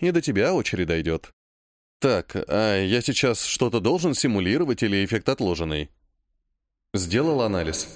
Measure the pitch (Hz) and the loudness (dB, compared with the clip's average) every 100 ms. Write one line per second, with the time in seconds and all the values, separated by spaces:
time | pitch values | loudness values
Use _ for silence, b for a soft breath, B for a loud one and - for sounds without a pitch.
0 | 175 170 147 98 135 180 - 92 82 82 | 0 2 2 2 2 2 -2 -2 0 0
1 | 78 80 - _ _ _ _ _ _ - | 0 -4 -6 _ _ _ _ _ _ -2
2 | 135 98 - - - 101 110 98 95 120 | 2 2 -2 -8 -2 0 2 2 2 0
3 | - - 131 110 - - 120 110 98 170 | 0 0 0 0 -4 0 0 0 0 0
4 | 170 131 131 101 92 139 160 117 110 98 | 0 0 2 2 2 2 0 0 0 0
5 | 98 110 - 135 98 82 80 76 76 _ | 0 -2 -2 -2 -2 -2 -2 -4 -6 _
6 | _ _ _ _ _ _ _ _ _ 98 | _ _ _ _ _ _ _ _ _ -6
7 | 87 107 160 143 110 95 80 - - | -2 0 2 2 0 0 -2 -4 -6